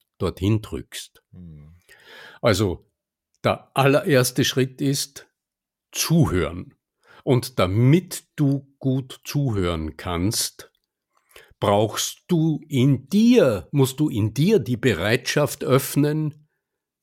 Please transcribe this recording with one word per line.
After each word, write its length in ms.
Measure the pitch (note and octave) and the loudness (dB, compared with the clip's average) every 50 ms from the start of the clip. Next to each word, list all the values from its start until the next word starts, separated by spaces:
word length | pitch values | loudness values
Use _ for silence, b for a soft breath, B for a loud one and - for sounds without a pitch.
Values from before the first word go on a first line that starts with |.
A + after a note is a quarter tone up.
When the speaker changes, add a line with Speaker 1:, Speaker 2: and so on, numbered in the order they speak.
| _ _ _ - | _ _ _ -6
Speaker 1:
dorthin 420 | G2 E2+ - - - G#2 A2+ G#2+ | -6 -6 -4 -2 -2 0 0 -2
drückst. 640 | G#2+ - - C2 - _ - - - - _ _ _ _ | -4 -6 -12 -12 -12 _ -16 -18 -18 -18 _ _ _ _
Speaker 2:
Hm. 440 | - F#2 F2 E2 D#2 D2 D2 D#2 E2+ F2+ _ B B B B B B B B B B B | -20 -20 -20 -20 -20 -20 -20 -20 -20 _ _ B B B B B B B B B B B
Speaker 1:
Also 460 | B A#2+ G2+ G2 A2 F#2 E2 - _ _ _ _ _ _ _ _ _ _ _ _ - | B 0 2 2 0 -2 -4 -6 _ _ _ _ _ _ _ _ _ _ _ _ -2
der 280 | A2+ G2 - - _ - | -2 -2 -4 -6 _ -2
allererste 680 | - C3 C#3 C#3 D3 - - C#3+ B2+ B2+ - - D3 C3+ | 0 2 4 2 2 2 2 2 2 2 0 0 -2 -2
Schritt 340 | - - C3+ B2+ B2+ B2+ - | -2 -2 -2 -4 -4 -4 -4
ist 460 | D3 C3+ C#3+ C#3 - - - - - _ _ _ _ _ _ _ _ _ _ _ _ _ | -4 -4 -2 -4 -6 -8 -12 -18 -20 _ _ _ _ _ _ _ _ _ _ _ _ _
zuhören. 840 | - - - - D#3 E3+ B2 D#2+ F2 F#2 D#2 C#2+ F2 F#2 - - - _ _ _ _ b b b b b b | -8 -6 -2 2 4 4 4 4 2 -2 -2 -4 -6 -10 -14 -16 -20 _ _ _ _ b b b b b b
Und 340 | D3+ C3 B2 - - - - | 0 0 0 0 -2 -2 -2
damit 680 | F#2+ F2 G2 A2+ B2 C3 D3+ F3+ F3+ - - - - _ _ | -2 0 2 4 4 6 4 4 2 -2 -10 -14 -16 _ _
du 400 | - D3 C#3 C#3 C#3 - _ _ - | -2 0 0 0 -2 -4 _ _ -8
gut 400 | - C3 C3 C3+ B2+ C3 - - - | -4 -4 -4 -4 -6 -10 -16 -20 -12
zuhören 720 | - - D3 C#3+ C3 G#2 G2 F2+ F2 E2+ D#2+ D#2+ D#2 - | -8 -4 -2 -2 -2 -2 -2 -2 -2 -2 -4 -6 -8 -10
kannst, 720 | - - F#2 F2 E2+ F2+ G#2+ A#2+ - - - - - - _ _ _ _ _ _ _ _ _ _ b b b b b b b b b | -10 -8 -6 -4 -2 -2 -2 -2 -4 -6 -6 -8 -14 -20 _ _ _ _ _ _ _ _ _ _ b b b b b b b b b
brauchst 640 | - G#2 G2+ G#2 A2 G#2+ - - - - - - _ | 0 2 2 2 2 0 -2 -6 -8 -8 -10 -10 _
du 340 | - F3+ D#3+ D#3+ E3 D3+ - - | -2 0 0 0 0 -2 -4 -6
in 400 | - D3 B2+ B2 C#3+ C3+ - - - | -4 0 2 2 2 2 0 -2 -2
dir, 580 | F#3+ G#3 A3+ A#3+ B3+ A#3 E3+ C3 G#2 F#2 - - | 0 4 6 6 6 6 4 4 2 -2 -4 -4
musst 280 | - C#3+ C3+ B2+ - - | 0 0 0 0 0 -2
du 100 | D3+ D#3 | -4 -2
in 240 | - G#2 G#2+ G#2+ A2 | -2 -2 -2 -2 -2
dir 260 | C3 D#3 G3+ A3+ F#3+ | 0 0 2 2 2
die 180 | A2 A#2+ B2 | 0 -2 -4
Bereitschaft 840 | G2+ - B2+ F#2+ D#2 F#2 G#2 A#2+ B2+ - - - D3 D3 - - - - | -2 0 0 0 0 0 0 0 -2 -2 -2 -2 -2 -2 -2 -4 -6 -2
öffnen, 840 | - B2+ C3+ C3 - - C#3+ C#3+ D3 D3+ D#3 D#3 D3 - - _ _ _ _ _ _ _ _ _ _ _ _ | 0 0 0 0 0 -2 0 0 0 0 -2 -4 -6 -8 -12 _ _ _ _ _ _ _ _ _ _ _ _